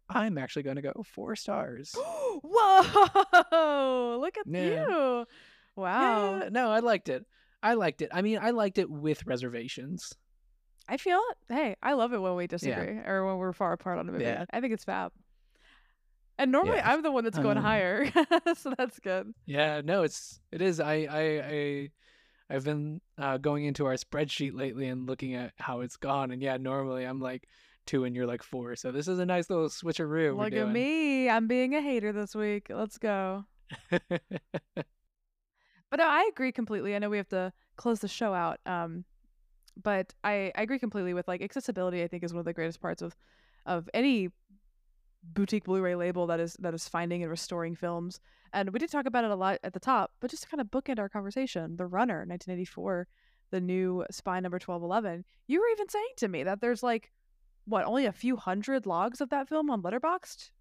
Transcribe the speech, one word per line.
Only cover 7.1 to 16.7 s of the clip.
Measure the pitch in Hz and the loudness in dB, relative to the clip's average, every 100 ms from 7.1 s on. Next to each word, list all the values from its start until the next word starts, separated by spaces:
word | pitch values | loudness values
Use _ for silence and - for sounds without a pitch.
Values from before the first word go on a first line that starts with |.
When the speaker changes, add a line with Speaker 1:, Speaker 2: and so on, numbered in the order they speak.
| 131 - _ _ _ | -6 -6 _ _ _
Speaker 1:
I | 208 | 2
liked | 233 175 - | 4 2 0
it. | 156 | -4
I | 175 | 0
mean, | 208 220 | 0 2
I | 220 | 2
liked | 240 208 190 | 2 2 2
it | 180 | 0
with | 147 151 147 - | 0 0 0 -2
reservations. | 127 123 120 120 - 135 175 - - _ _ _ _ _ _ - | -4 -4 -6 -8 -10 -8 -10 -10 -16 _ _ _ _ _ _ -8
Speaker 2:
I | 262 | -2
feel | 381 359 480 | 2 4 2
it. | - - | -4 -4
Hey, | 262 269 - | -2 -2 -2
I | - | 0
love | 277 233 | 2 2
it | 233 | 0
when | 185 | 0
we | 180 | -2
Speaker 1:
Yeah. | 175 | -2
Speaker 2:
disagree | 175 139 127 175 214 | -4 -2 -2 -4 -6
or | - 190 190 | -2 -2 0
when | 185 | -2
we're | 185 | -4
far | 180 180 | -2 -2
apart | 170 185 175 | -2 -4 -4
on | 170 | -4
a | |
movie. | 180 | -2
Speaker 1:
Yeah. | 117 113 180 | -2 -2 -4
Speaker 2:
I | 233 | -4
think | 254 | -2
it's | 220 | -4
fab. | - 185 185 - _ _ _ _ _ - _ _ _ _ _ - | -4 -4 -6 -10 _ _ _ _ _ -20 _ _ _ _ _ 0
And | 269 | 4
normally | 269 381 | 4 4